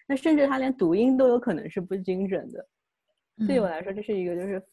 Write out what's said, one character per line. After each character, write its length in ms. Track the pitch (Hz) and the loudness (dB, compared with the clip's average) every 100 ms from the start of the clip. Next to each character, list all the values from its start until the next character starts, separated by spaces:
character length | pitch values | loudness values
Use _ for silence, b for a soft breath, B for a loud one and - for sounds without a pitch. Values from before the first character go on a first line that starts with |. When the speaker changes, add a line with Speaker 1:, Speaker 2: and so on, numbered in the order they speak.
| - | -6
Speaker 1:
那 80 | 269 | -2
甚 200 | 330 302 | 2 4
至 100 | 277 | 2
它 120 | 269 | 0
连 160 | 262 262 | -2 0
读 180 | 175 | 2
音 220 | 185 254 262 | 4 4 6
都 120 | 254 | 4
有 100 | 240 | 4
可 140 | 240 | 0
能 140 | 160 165 | -4 -4
是 120 | 196 | -8
不 140 | 175 196 | -6 -6
精 320 | 185 185 196 | -4 -4 -2
准 220 | 175 - | -4 -6
的。 160 | - - _ _ _ _ _ _ - | -14 -16 _ _ _ _ _ _ -4
Speaker 2:
嗯。 80 | 220 | 0
Speaker 1:
对 140 | 262 | 2
我 80 | 190 | 0
来 140 | 160 | -2
说， 100 | 190 | -8
这 80 | 196 | -8
是 140 | 214 202 | -4 -2
一 80 | |
个 100 | 180 | -2
就 80 | 175 | -4
是 160 | 196 190 - | -6 -8 -6